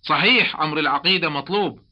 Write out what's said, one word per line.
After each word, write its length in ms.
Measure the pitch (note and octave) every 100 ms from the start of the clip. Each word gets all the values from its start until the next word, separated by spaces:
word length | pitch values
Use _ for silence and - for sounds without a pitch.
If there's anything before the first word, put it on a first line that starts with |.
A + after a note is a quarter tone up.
صحيح 580 | - D3+ F#3+ B3 F#3 -
أمر 180 | D#3 D3+
العقيدة 500 | D3+ C#3 D#3+ F#3+ E3
مطلوب، 520 | C#3+ C#3 G3 F#3 G#2+ _